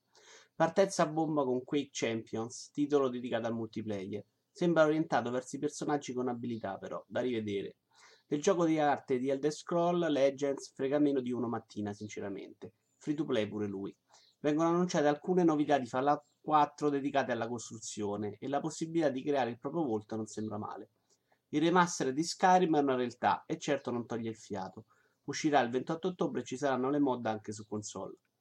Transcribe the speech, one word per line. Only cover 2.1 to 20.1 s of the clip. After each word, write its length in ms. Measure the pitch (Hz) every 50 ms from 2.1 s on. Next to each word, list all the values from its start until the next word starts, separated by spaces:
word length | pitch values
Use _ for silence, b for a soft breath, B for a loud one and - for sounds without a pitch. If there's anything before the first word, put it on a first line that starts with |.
| 113 113 110 - - 110 113 117 - - - -
titolo 360 | - 147 147 139 143 143 135
dedicato 380 | 127 123 123 120 120 107 113 113
al 80 | 117 120
multiplayer. 720 | 113 113 107 - 113 107 107 101 98 95 104 104 104 - _ _ _ _ _
Sembra 360 | - - - 170 165 160 156
orientato 440 | 151 156 156 160 - 151 123 117 120
verso 280 | 123 127 - - -
i 20 | 139
personaggi 540 | 147 147 - - - 151 147 143 - - 120
con 160 | 123 123 123
abilità, 500 | 123 120 117 120 117 110 104 98 95 95
però, 260 | 95 95 87 82 -
da 140 | - 101 113
rivedere. 540 | 123 127 120 110 107 104 101 98 - - - _ _ _ b b b b b b b
Del 160 | b 151 147
gioco 240 | 151 196 185 170 170
di 140 | 160 160 156
arte 400 | 147 143 131 123 - - 131 123
di 100 | 127 139
Elder 220 | 139 135 135 151
Scroll 580 | 147 - - - 175 170 170 175 180 175 170 160
Legends 600 | 147 131 139 139 139 131 143 139 135 - - - _
frega 240 | - 135 131 143
meno 220 | 147 147 143 139 131
di 120 | 123 123
uno 160 | 123 117 120
mattina, 460 | 117 117 110 - - - 107 104 104 104
sinceramente. 800 | 101 107 107 - 107 104 101 98 - - - - - - - - _ _ _ _
Free 160 | _ - 151 147
to 120 | 151 151
play 220 | - 127 110 107
pure 200 | 104 107 107 104
lui. 280 | 101 98 95 98 85 - _ _ b b b b b b b
Vengono 300 | - 147 147 156 165 170
annunciate 380 | 170 175 185 180 185 160 147
alcune 360 | 147 147 147 - 190 180 180 175
novità 340 | 165 151 147 147 131 143
di 80 | 135 123
Fallout 380 | 113 - 127 139 147 147 147 - _ _ _ -
quattro 420 | 151 151 151 147 143 - - 147 147
dedicate 440 | 143 139 135 139 131 139 127 117 120
alla 160 | 113 117 117
costruzione 880 | 120 113 - - 117 113 - - - 107 104 101 101 104 107 104 101 -
e 80 | -
la 140 | 135 139 143
possibilità 480 | 156 160 151 - 165 165 165 165 156 139
di 120 | 127 131
creare 280 | 127 147 143 139 123 117
il 100 | 117 -
proprio 240 | - 139 156 170 160
volto 320 | 127 110 107 107 -